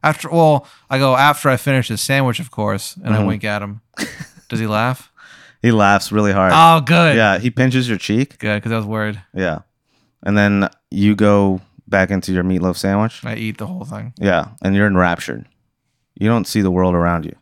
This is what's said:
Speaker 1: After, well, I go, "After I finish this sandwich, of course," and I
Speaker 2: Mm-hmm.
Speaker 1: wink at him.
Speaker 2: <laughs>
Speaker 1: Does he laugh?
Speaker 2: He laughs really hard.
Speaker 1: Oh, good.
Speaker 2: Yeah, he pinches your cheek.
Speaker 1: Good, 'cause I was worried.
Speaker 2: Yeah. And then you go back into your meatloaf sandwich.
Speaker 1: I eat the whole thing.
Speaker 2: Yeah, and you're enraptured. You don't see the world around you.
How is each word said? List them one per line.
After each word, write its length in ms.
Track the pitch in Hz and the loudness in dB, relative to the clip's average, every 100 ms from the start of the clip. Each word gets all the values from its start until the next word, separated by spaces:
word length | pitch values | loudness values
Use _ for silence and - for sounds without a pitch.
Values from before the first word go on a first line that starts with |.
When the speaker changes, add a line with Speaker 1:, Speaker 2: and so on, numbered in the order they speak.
Speaker 1:
After, 240 | 151 151 147 | 0 -2 -2
well, 380 | 170 160 147 - _ _ | 2 4 2 -2 _ _
I 100 | 135 | -2
go, 180 | 135 127 | 0 4
"After 320 | 143 143 147 | 2 2 0
I 60 | 127 | 0
finish 320 | - 135 120 | 0 -2 -2
this 120 | 110 | -6
sandwich, 380 | - 139 131 113 | -2 0 0 -4
of 140 | 143 | -8
course," 420 | - 104 101 - - | -6 -4 -4 -8 -12
and 100 | - | -4
I 60 | 107 | 0
Speaker 2:
Mm-hmm. 80 | 107 | 0
Speaker 1:
wink 160 | 110 | -2
at 160 | 107 104 | -4 -6
him. 200 | 101 107 _ - | -8 -14 _ -12
Speaker 2:
<laughs> 520 | - - - _ _ | -10 -10 -20 _ _
Speaker 1:
Does 120 | 113 | -6
he 80 | 110 | -2
laugh? 420 | 107 120 127 - _ - - - _ | -2 -2 -4 -10 _ -20 -20 -20 _
Speaker 2:
He 120 | 120 | 2
laughs 400 | 113 101 101 - | 4 4 4 2
really 180 | 104 104 | 0 0
hard. 220 | 98 95 | 2 4
Speaker 1:
Oh, 260 | 156 165 165 | 6 6 6
good. 360 | 135 170 170 117 | 2 2 4 4
Speaker 2:
Yeah, 220 | 110 95 | 2 2
he 120 | 123 | -2
pinches 380 | 120 131 127 123 | 0 0 2 -2
your 100 | 104 | -4
cheek. 400 | - 107 139 - | -2 -2 -2 -6
Speaker 1:
Good, 240 | 110 104 | -4 -4
'cause 80 | 113 | -4
I 60 | 113 | -6
was 100 | 104 | -4
worried. 340 | 110 107 104 - | -6 -6 -8 -12
Speaker 2:
Yeah. 260 | 92 92 80 _ _ _ _ _ _ | -6 -4 -4 _ _ _ _ _ _
And 160 | - 104 | -2 2
then 300 | 104 101 101 _ _ | 2 2 -2 _ _
you 240 | - 101 104 | 0 0 4
go 440 | 104 101 98 92 _ _ - | 4 4 2 0 _ _ -4
back 240 | 98 92 | 0 0
into 200 | 98 - | -2 -2
your 120 | 92 | -2
meatloaf 320 | 90 92 90 85 | 0 0 -2 -4
sandwich. 480 | 101 101 110 - | -2 -2 -2 -6
Speaker 1:
I 100 | 117 | -12
eat 240 | 110 110 107 | -8 -10 -10
the 80 | 107 | -12
whole 180 | 92 | -12
thing. 280 | 139 101 117 - | -12 -12 -14 -4
Speaker 2:
Yeah, 300 | 98 87 - - | -2 0 -2 -6
and 140 | - 98 | -2 2
you're 100 | 104 | 2
enraptured. 600 | 92 90 85 - 60 - _ _ _ _ _ _ | 2 0 -2 -6 -12 -14 _ _ _ _ _ _
You 140 | - 104 | -4 0
don't 180 | 117 95 | 0 0
see 140 | 107 | -2
the 100 | 95 | 0
world 240 | 90 92 | 2 2
around 300 | 87 85 85 | 2 0 -2
you. 100 | 80 - | -6 -16